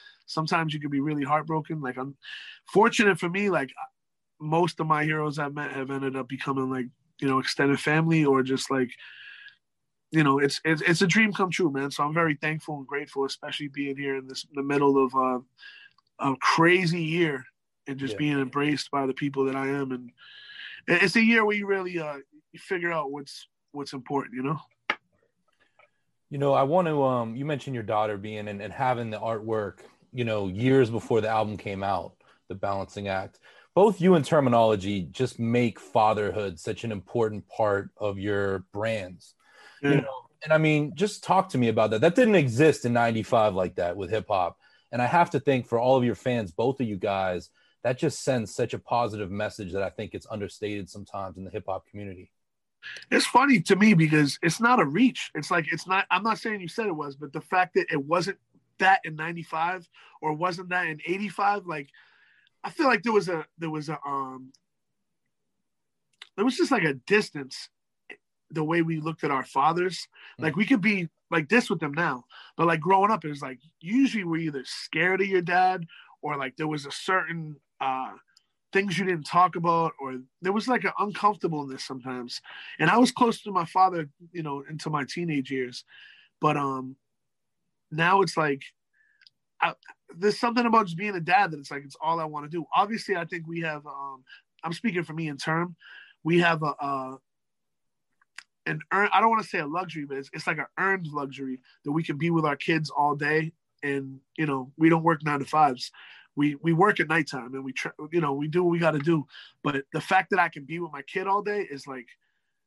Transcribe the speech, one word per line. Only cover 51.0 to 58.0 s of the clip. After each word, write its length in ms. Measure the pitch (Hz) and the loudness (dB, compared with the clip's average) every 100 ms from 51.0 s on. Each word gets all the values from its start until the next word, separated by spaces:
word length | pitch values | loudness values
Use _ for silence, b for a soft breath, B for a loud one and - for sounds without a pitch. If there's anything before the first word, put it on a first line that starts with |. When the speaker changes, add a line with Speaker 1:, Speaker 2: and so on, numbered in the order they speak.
| 95 101 95 95 | -14 -10 -10 -12
Speaker 2:
in 60 | |
the 80 | 95 | -12
hip 140 | 104 98 | -10 -8
hop 180 | 95 _ | -8 _
community. 460 | 104 101 90 - _ _ _ _ _ B B B | -14 -14 -14 -20 _ _ _ _ _ B B B
Speaker 1:
It's 160 | 247 - | 0 4
funny 340 | - 285 240 | 4 6 4
to 140 | - 185 | 4 6
me 180 | 214 | 8
because 460 | 190 156 151 143 - | 8 6 4 2 0
it's 180 | 170 - | -2 0
not 200 | 233 247 | 4 4
a 60 | 151 | 2
reach. 440 | 160 254 - - 156 | 4 2 2 -10 -10
It's 160 | 151 | -4
like, 200 | 175 156 | -2 -2
it's 140 | 170 175 | -6 -2
not, 220 | 190 190 | -2 0
I'm 140 | 180 | -2
not 160 | 214 208 | 0 -4
saying 220 | 226 208 | -4 -8
you 60 | 170 | -8
said 200 | - 220 | -6 -4
it 80 | 160 | -4
was, 200 | 143 139 | -8 -10
but 160 | 147 | -12
the 100 | 156 | -12
fact 340 | - 185 180 196 | -2 0 2 0
that 100 | 175 | 0
it 120 | 160 | -2